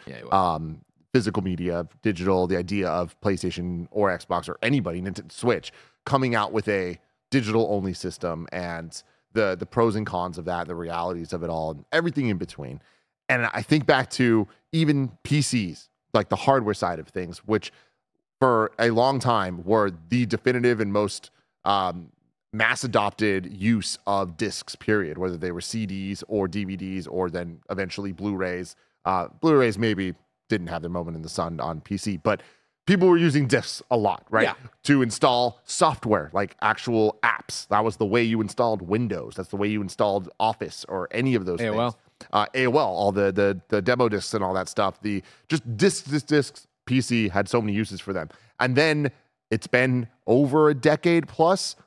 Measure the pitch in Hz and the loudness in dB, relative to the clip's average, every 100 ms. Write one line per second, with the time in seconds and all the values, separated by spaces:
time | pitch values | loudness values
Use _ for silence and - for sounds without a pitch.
0 | - 62 - 98 90 78 80 80 _ _ | -12 -14 -2 2 2 0 -6 -12 _ _
1 | _ 127 104 107 92 87 87 85 85 _ | _ 0 0 -2 -4 -4 -4 -4 -6 _
2 | 110 87 92 92 90 92 92 101 90 85 | -4 -2 2 2 2 0 -2 -2 -2 -2
3 | 87 - 107 95 92 87 90 87 85 107 | -4 -4 -4 -2 -4 -6 -6 -6 -6 0
4 | 98 87 - 90 85 - 113 139 87 85 | 0 0 -4 -6 -6 -4 0 0 -2 -6
5 | 92 90 82 - 120 98 - - _ _ | -8 -10 -14 -4 0 0 -4 -20 _ _
6 | - 135 131 117 104 110 104 98 90 87 | -2 0 2 0 0 -2 0 -2 -2 -8
7 | _ _ - 135 110 110 110 101 95 87 | _ _ -2 -2 2 2 2 0 -4 -6
8 | 90 - 87 82 82 90 87 82 82 - | -8 -6 -6 -6 -8 -8 -8 -8 -12 -16
9 | - _ _ 113 101 92 104 120 113 104 | -20 _ _ -2 0 -2 -4 0 2 0
10 | 101 87 90 85 82 87 82 85 85 85 | -4 -4 -4 -6 -6 -6 -6 -8 -6 -4
11 | 87 87 82 87 85 80 80 73 - 160 | -4 -6 -6 -6 -4 -4 -6 -8 -4 -2
12 | 170 143 123 95 87 - 69 71 _ _ | -2 -2 -2 -2 -6 -12 -14 -14 _ _
13 | _ _ - 127 117 110 110 151 143 139 | _ _ -2 0 0 -4 0 0 4 2
14 | 127 - 123 113 101 _ _ 160 156 143 | 2 2 4 4 0 _ _ 0 2 2
15 | 127 - - 147 131 123 92 76 - _ | 0 -6 -2 0 2 0 -2 -8 -18 _
16 | _ 110 101 95 - 135 107 101 90 80 | _ -2 0 0 2 2 2 -2 -2 -4
17 | 78 95 87 85 101 107 - - _ _ | -8 -8 -10 -8 -2 -2 -2 -16 _ _
18 | _ _ _ - 131 117 110 - 117 113 | _ _ _ 2 4 4 2 2 2 4
19 | 131 135 127 113 92 87 87 110 101 82 | 4 2 2 0 0 -4 0 2 2 -2
20 | 82 120 117 113 127 123 123 113 104 101 | -2 0 0 0 0 2 2 2 0 0
21 | 104 - - _ _ _ - 101 92 87 | -2 -4 -16 _ _ _ 0 0 0 -4
22 | 80 _ _ _ _ 110 113 127 127 107 | -12 _ _ _ _ 0 0 0 0 0
23 | 104 - 107 95 90 101 104 113 - - | 0 0 0 0 -4 -2 0 0 0 -6
24 | - 101 92 82 107 - - - - 107 | -2 -2 -2 -4 -6 -6 -12 -8 0 0
25 | 82 78 92 85 90 87 - 113 104 98 | 0 -4 -6 -4 -6 -6 -8 -6 -6 -6
26 | 98 98 - 104 95 104 95 95 95 95 | -8 -10 -4 -2 -2 -4 -6 -6 -8 -8
27 | 80 90 90 87 85 82 - 98 95 - | -6 -4 -4 -4 -8 -12 -10 -6 -6 -6
28 | 101 82 104 95 92 90 90 - _ _ | -10 -6 -4 -4 -4 -6 -10 -16 _ _
29 | - 92 85 - 160 147 120 98 113 98 | -2 -2 -2 -2 4 6 4 2 0 0
30 | 95 87 _ _ - 107 85 85 85 87 | -4 -6 _ _ -4 -4 -2 -6 -6 -6
31 | 82 82 80 - 82 82 65 80 - 101 | -6 -8 -8 -4 -4 -4 -6 -6 -6 -6
32 | 107 90 110 101 - _ _ _ - 196 | -4 -2 0 -2 -4 _ _ _ 0 4
33 | 185 170 170 143 131 131 - - - 120 | 6 6 6 4 2 0 0 -10 -2 0
34 | 101 - - 110 117 - 127 _ - 143 | 2 -2 0 2 2 0 -12 _ 2 4
35 | 120 - 143 120 123 - - - 160 113 | 2 2 4 4 2 -2 -6 2 2 2
36 | 117 101 73 95 98 - 107 110 - 117 | 0 0 0 -4 -4 -2 -2 0 0 2
37 | 107 - 120 - - - - 104 113 - | 2 2 0 0 -6 -10 0 0 0 0
38 | 104 117 117 113 104 - 120 104 87 107 | 0 2 2 0 -2 0 0 0 -2 -2
39 | 117 90 55 - 90 98 104 107 98 - | -2 -4 -8 -10 -8 -4 -2 -2 -4 0
40 | 104 98 87 - 110 - 92 - - 95 | 0 0 -4 -2 -2 -2 -8 -10 -8 -6
41 | 90 113 131 117 92 87 117 107 120 - | -4 -2 0 0 0 -2 -2 0 -2 -4
42 | _ - - 104 104 131 127 139 117 90 | _ -20 -2 0 0 0 2 4 2 0
43 | 101 98 98 95 101 95 - 104 92 123 | 0 2 2 4 2 0 -2 0 2 2
44 | 120 104 - 110 92 92 92 - 98 - | 2 0 -4 -4 -2 -2 -4 -2 -2 -2
45 | 107 98 - _ - 160 120 107 190 - | -4 -4 -6 _ -4 -4 -4 2 2 2
46 | 135 147 - 151 135 - _ _ - 131 | -4 -4 2 2 2 -6 _ _ -2 0
47 | 120 117 107 98 101 120 107 101 107 95 | 2 0 0 0 0 0 0 -2 -4 -6
48 | - 95 80 - _ - 127 127 160 151 | -8 -8 -8 -14 _ -2 0 4 4 2
49 | 143 - _ _ - 110 - 123 131 123 | -2 -4 _ _ -4 -4 0 2 2 0
50 | 117 _ - 120 143 151 151 139 151 156 | -4 _ 2 4 4 4 4 4 2 4
51 | 175 170 160 - 165 190 - - | 4 2 2 2 4 2 -2 -10